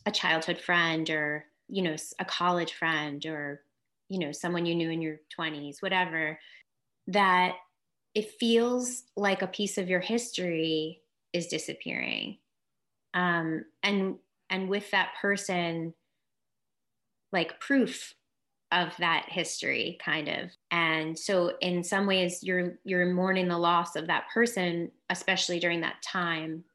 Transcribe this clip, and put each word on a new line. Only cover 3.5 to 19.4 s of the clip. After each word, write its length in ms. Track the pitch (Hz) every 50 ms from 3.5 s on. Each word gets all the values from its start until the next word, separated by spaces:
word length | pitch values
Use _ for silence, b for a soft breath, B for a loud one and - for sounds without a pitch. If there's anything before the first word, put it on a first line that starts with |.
| 143 143 _ _ _ _ _ _ _ _ _ -
you 100 | 190 185
know, 120 | 160 143
someone 340 | 151 - - 175 175 170 175
you 100 | 170 170
knew 140 | 170 165 165
in 120 | 165 165
your 160 | 160 156 151 151 - -
twenties, 520 | - - 165 156 156 143 147 143 143 -
whatever, 580 | 202 190 190 185 180 165 160 160 160 151 156 B B B B B B _ _ _ _ _ _ _ _
that 500 | - 185 202 196 190 180 180 180 180 - - - _ _ _ _ _ _ _ _ _ -
it 160 | 214 214 - - -
feels 680 | 240 233 233 226 233 247 247 247 247 247 - - - _ -
like 240 | 202 208 196 190 190
a 60 | 196
piece 300 | 185 - - 208 196 -
of 120 | 208 185 180
your 120 | 185 175
history 1040 | 180 - 226 233 240 - - - 180 175 165 160 160 160 160 156 156 160 170 - _ _ _ _ _ _ -
is 140 | 175 165
disappearing. 920 | - - 156 - - 156 - - - - 64 62 62 57 53 - - - - _ _ _ _ _ _ _ _ _ _ _ _ _ _ -
Um, 520 | 185 180 175 170 170 165 160 160 156 - - _ _ -
and, 360 | 202 202 196 190 190 - - _ _ _ _ _ -
and 200 | 185 185 190 185
with 220 | 196 202 202 -
that 240 | - 190 185 - - -
person, 760 | - 202 202 196 - - 185 175 170 170 165 165 160 165 165 _ _ _ _ _ _ _ _ _ _ _ _ _ _ _ _ _ _ _ _ _ _ _ _ _ _ _
like, 280 | - 180 165 - - -
proof 540 | - - 277 269 226 - - - - - - _ _ _ _ _ _ _ _ _ _ -
of 240 | - 180 170 165 -
that 300 | - 170 170 165 - - -
history, 680 | - 185